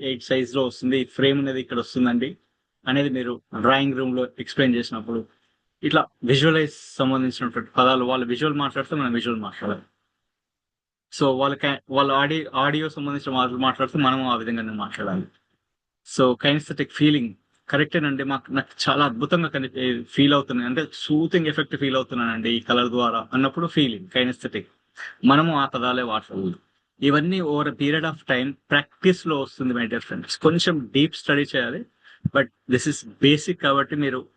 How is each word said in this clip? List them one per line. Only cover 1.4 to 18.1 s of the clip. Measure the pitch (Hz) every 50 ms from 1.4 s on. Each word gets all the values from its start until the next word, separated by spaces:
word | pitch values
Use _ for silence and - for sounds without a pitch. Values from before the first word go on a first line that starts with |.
అనేది | 139 135 131 131
ఇక్కడ | 123 - 127 120
వస్తుందండి | 113 - - 131 127 123 120 120 127 147 185 - _ _ _ _ _ _ _ _ _
అనేది | 131 131 143 143 139
మీరు | 127 127 123 123 120 - - _ - 113
డ్రాయింగ్ | 104 123 135 135 139 139 131 127
రూమ్ | 135 127 127
లో | 127 127 123 - -
ఎక్స్‌ప్లెయిన్ | 120 - - - 135 127 120
చేసినప్పుడు | 120 117 - 120 110 107 113 117 113 110 - _ _ _ _ _ _ _ _ _ _
ఇట్లా | - 147 147 160 - - _ _ 120
విజువలైజ్ | 120 139 131 147 165 156 160 151 147 - - - - - -
సంబంధించినటువంటి | 135 131 131 131 127 127 117 - 127 120 - 120 110 - - 127
పదాలు, | 123 127 131 127 123
వాళ్ళు | 123 127 127 123
విజువల్ | 117 123 120 151 151 143
మాట్లాడితే | 147 139 131 - 143 131 - 165
మనం | 147 135 123
విజువల్ | 117 117 113 120 117 110
మాట్లాడాలి. | 104 98 - - - 104 101 98 - _ _ _ _ _ _ _ _ _ _ _ _ _ _ _ _ _ _ _ _ _ _ _ _ _ - -
So, | 147 135 131 131
వాళ్ళకి, | 135 139 139 - - 143 139 127 - -
వాళ్ళ | 131 135 139 139
ఆడి-, | 135 135 139 143 160 160 147 131 -
ఆడియో | 131 139 143 147 156 156 156
సంబంధించిన | 151 151 143 143 143 143 - 143 131
మాటలు | 127 127 123 123
మాట్లాడితే | 127 131 131 123 - 135 - - 156
మనం | 139 127 131 135 131 127
ఆ | 120
విధంగానే | 113 113 117 117 113 110 110 107 104 101
మాట్లాడాలి. | 101 - - 104 98 95 95 - - _ _ _ _ _ _ _ _ _ _ _ _ _ _ _ - -
So, | - 131 127 120 - -
kinesthetic | 143 147 151 - - 151 - 135 -
ఫీలింగ్ | - - 147 151 151 139 120 110 101 - _ _ _ _ _ -
కరెక్టేనండి, | - 139 151 151 - 170 151 143